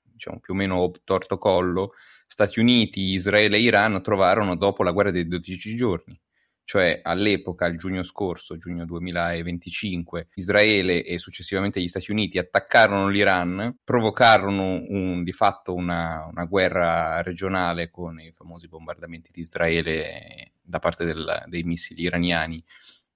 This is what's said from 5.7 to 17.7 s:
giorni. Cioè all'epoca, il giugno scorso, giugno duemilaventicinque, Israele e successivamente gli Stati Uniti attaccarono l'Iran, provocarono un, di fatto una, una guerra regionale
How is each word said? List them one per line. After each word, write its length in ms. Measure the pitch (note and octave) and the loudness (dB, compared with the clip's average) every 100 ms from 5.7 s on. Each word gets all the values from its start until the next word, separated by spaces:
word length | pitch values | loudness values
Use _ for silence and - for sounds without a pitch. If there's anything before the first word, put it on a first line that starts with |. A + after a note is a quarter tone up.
giorni. 460 | A#2 B2 E2 - - _ _ _ _ - | -2 -2 -2 -6 -20 _ _ _ _ -4
Cioè 300 | G2+ F2 - | 2 2 0
all'epoca, 640 | - F2+ G#2 F#2+ F#2+ F2 E2+ | -2 0 0 0 -4 -4 -4
il 120 | E2+ | -4
giugno 240 | F#2+ F#2 | -6 -6
scorso, 540 | F2+ - G2 E2 - E2 | -6 -6 -6 -6 -12 -14
giugno 280 | F2+ F2 | -10 -10
duemilaventicinque, 1500 | E2 E2+ F2 F2 E2+ E2+ E2+ E2+ F2+ - G#2 F2+ E2+ E2+ E2 | -8 -8 -6 -4 -4 -4 -6 -8 -8 -8 -6 -6 -8 -10 -12
Israele 720 | - F2+ G#2 G#2+ G#2 F#2 F2 | -10 2 4 6 4 2 0
e 120 | - F2 | -2 -8
successivamente 600 | - - - F#2+ G2 G2 | -8 -14 -6 -2 -2 -2
gli 60 | F2 | -4
Stati 240 | F#2+ - | -6 -4
Uniti 280 | G#2 F#2+ F2+ | -2 -2 -2
attaccarono 680 | F2+ - - A#2+ A2 G2+ G2 | 0 -2 4 6 6 4 2
l'Iran, 720 | G2+ G2 F#2 F2 F#2 A2+ B2 | 2 2 2 0 -4 -6 -8
provocarono 1000 | - B2 A2 - A#2 G#2+ G2 G2 F#2+ F2+ - | -2 0 2 6 8 8 4 0 0 -2 -4
un, 340 | G2 F#2 F2+ | -4 -2 -2
di 80 | F2 | -4
fatto 440 | - G#2 - - | 0 0 0 -8
una, 520 | F2+ F2 E2+ E2 D#2+ D#2+ | -4 -2 -2 -4 -6 -10
una 160 | E2 E2+ | -8 -2
guerra 760 | F#2+ F#2 F2+ E2+ E2+ D#2+ E2 | 2 2 2 2 2 0 -2
regionale 640 | F2 F2+ F#2+ F#2+ F2 | -4 -6 -4 -2 -2